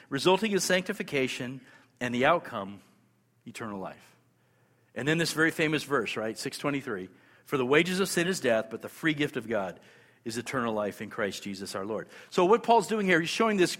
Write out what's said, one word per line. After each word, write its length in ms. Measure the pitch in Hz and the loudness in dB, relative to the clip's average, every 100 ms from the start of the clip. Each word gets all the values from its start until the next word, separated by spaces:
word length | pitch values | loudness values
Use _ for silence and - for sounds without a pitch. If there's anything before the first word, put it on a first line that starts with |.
| - | -8
resulting 440 | 135 175 185 220 | 2 4 4 4
in 80 | 190 | 0
sanctification, 1000 | - 185 185 202 190 143 127 - 123 131 - - _ - | 2 2 0 -8 -4 -2 -2 -4 -8 -10 -16 -20 _ -8
and 140 | 123 | -4
the 120 | 120 139 | 2 4
outcome, 540 | 170 - 113 98 101 _ _ _ _ _ _ | 4 0 -8 -10 -12 _ _ _ _ _ _
eternal 360 | 123 - 113 98 | -18 -12 -8 -8
life." 340 | 85 - - _ _ _ _ _ _ _ _ | -10 -12 -20 _ _ _ _ _ _ _ _
And 140 | 110 139 | -6 -2
then 100 | 160 | 0
this 140 | 156 | 0
very 180 | 147 160 | 2 0
famous 320 | 160 156 151 | 2 0 0
verse, 340 | 131 139 101 117 | 0 -2 0 -4
right? 220 | 110 107 | -6 -6
Six 200 | 135 - | -8 -4
twenty-three. 500 | 147 139 123 95 92 - _ _ - | -4 -4 -6 -8 -8 -16 _ _ -4
"For 100 | 139 | -2
the 100 | 123 | 4
wages 320 | 151 175 185 | 4 4 0
of 100 | 185 | 0
sin 200 | 180 170 | 0 0
is 100 | 185 | 0
death, 280 | 123 113 107 | 2 2 0
but 120 | 113 | -10
the 60 | 107 | -12
free 260 | - 160 | -4 -2
gift 220 | 147 151 131 | 0 -2 -4
of 120 | 110 | -4
God 320 | 107 92 82 - - _ _ | -2 -4 -8 -20 -20 _ _
is 140 | 117 113 | -8 -8
eternal 340 | - 135 117 | -4 -2 -2
life 300 | 107 101 - | -2 -4 -6
in 80 | 104 | -10
Christ 320 | 117 101 - | -4 -4 -4
Jesus 320 | 101 98 98 | -10 -10 -8
our 100 | 101 | -8
Lord." 220 | 101 101 - - - | -6 -6 -8 -18 -4
So 140 | - | 2
what 180 | 180 220 | 4 4
Paul's 240 | 226 233 175 | 6 4 4
doing 180 | 220 | 0
here, 160 | 190 165 | 4 4
he's 80 | 165 | 2
showing 280 | - 226 202 | 2 2 4
this, 180 | 170 | 2